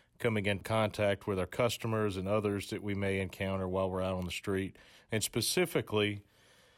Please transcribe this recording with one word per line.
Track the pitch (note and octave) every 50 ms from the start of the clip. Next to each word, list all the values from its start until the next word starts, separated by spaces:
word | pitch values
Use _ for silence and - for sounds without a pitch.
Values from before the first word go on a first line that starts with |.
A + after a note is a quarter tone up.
| _ _ _ _
coming | - A#2+ G#2+ G#2+ G2
in | G#2 G2+ F#2
contact | - - A2 A2 A2 G#2 - - G#2 G2+ G2+ G2 -
with | G#2+ G2 F#2
our | F2+
customers | - - - B2 A#2 - - - A2+ A2 A2 G#2+ G#2 F#2
and | F#2+ F2+
others | F#2+ G#2 G#2+ G#2 G#2 G2+ G2 F#2 -
that | A2 F#2 F#2+
we | G#2 G2+
may | G2 G2+ G2 G2 F#2+
encounter | F#2+ F2+ - - G2+ F#2+ F#2+ F#2+ F#2+
while | F#2 F#2 F#2+ F#2+ F#2
we're | F#2 F#2 F#2
out | F#2+ F#2+
on | F#2 F2+
the | F2
street, | - - - G#2 G2 F#2+ G2 F#2 - - - - - - - _
and | A2+ A2 -
specifically | - - A#2+ A2 - - - F3 - - D3 A2+ - G#2+ G#2+ G#2 G#2 G2+ G2+ - _ _ _ _ - - - _ _ _